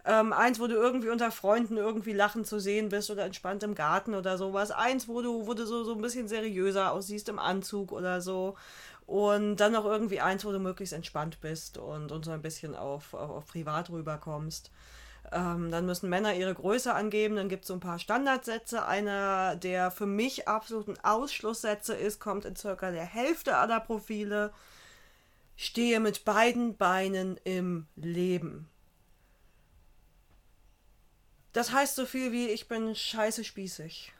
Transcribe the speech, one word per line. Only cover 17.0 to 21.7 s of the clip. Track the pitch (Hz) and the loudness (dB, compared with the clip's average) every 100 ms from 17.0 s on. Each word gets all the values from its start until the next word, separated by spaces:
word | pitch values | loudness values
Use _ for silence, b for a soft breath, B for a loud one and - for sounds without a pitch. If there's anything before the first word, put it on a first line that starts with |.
| 214 214 214 214 | 2 4 4 2
dann | 190 | 0
gibt's | 185 - | -2 -4
so | |
ein | 185 | -4
paar | 180 170 | -4 -4
Standardsätze. | - 240 277 262 240 226 - 233 - | 0 2 4 2 0 -6 -4 -2 0
Einer | 196 208 196 196 190 185 175 | 2 2 0 2 2 2 0
der | 185 180 185 | 0 2 2
für | 180 202 | 0 0
mich | 202 262 - - | 2 0 0 0
absoluten | 220 220 226 208 - | 0 -2 -6 -6 0
Ausschlusssätze | 196 220 285 - 220 226 220 | 2 4 2 -4 -4 -2 -2